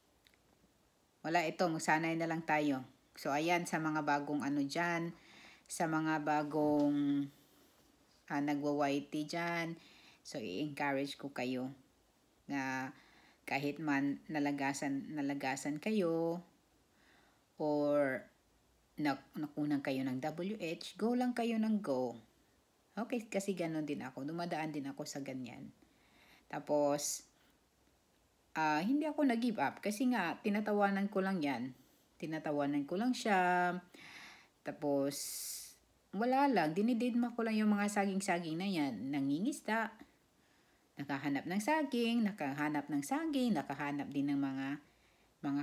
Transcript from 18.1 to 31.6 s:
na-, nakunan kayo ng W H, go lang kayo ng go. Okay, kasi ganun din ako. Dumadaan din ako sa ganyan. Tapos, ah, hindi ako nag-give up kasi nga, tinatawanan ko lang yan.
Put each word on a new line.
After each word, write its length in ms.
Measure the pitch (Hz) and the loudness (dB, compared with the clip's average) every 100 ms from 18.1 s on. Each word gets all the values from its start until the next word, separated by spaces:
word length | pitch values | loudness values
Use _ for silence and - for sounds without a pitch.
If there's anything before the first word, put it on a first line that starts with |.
| 127 - _ _ _ _ _ _ - | 0 -8 _ _ _ _ _ _ -4
na-, 220 | 147 139 - | -2 -2 -6
nakunan 480 | - 147 - 147 143 | -8 -6 -4 0 0
kayo 240 | 143 135 | 0 -2
ng 160 | 135 131 | -2 -2
W 400 | 156 156 185 214 | -4 -4 -6 -4
H, 380 | 160 170 - - | -6 -6 -10 -2
go 160 | 214 247 | 0 2
lang 160 | 247 | 0
kayo 240 | 247 233 226 | 0 0 0
ng 240 | 220 208 | 2 0
go. 400 | 190 127 127 117 - _ _ _ _ _ _ - | 0 0 -2 -4 -14 _ _ _ _ _ _ -8
Okay, 320 | 240 247 220 | -4 -4 -4
kasi 280 | 196 202 180 | -4 -2 -2
ganun 280 | 165 156 | -2 -2
din 160 | 147 143 | -2 -4
ako. 280 | 127 131 139 | -6 -8 -6
Dumadaan 440 | 170 175 165 156 | -4 -4 -4 -4
din 160 | 147 135 | -6 -6
ako 160 | 139 | -8
sa 160 | 151 143 | -8 -8
ganyan. 480 | 139 131 123 - - - - _ _ - - - - | -8 -8 -10 -12 -16 -18 -20 _ _ -20 -20 -20 -12
Tapos, 800 | 151 - 147 147 147 - - - _ _ _ _ _ _ _ _ _ _ _ _ - | -8 0 4 4 2 0 -6 -10 _ _ _ _ _ _ _ _ _ _ _ _ -2
ah, 240 | 156 151 | 2 2
hindi 240 | 190 294 | 2 2
ako 240 | 302 294 285 | 0 2 2
nag-give 320 | 233 240 220 | 4 0 0
up 240 | 135 - | -2 -2
kasi 240 | 202 214 254 | -4 0 2
nga, 320 | 240 170 - | 2 0 -2
tinatawanan 720 | 208 208 214 208 202 196 196 | 0 0 2 2 4 2 0
ko 80 | 190 | 0
lang 240 | - 190 | 0 0
yan. 320 | 143 120 | 0 -2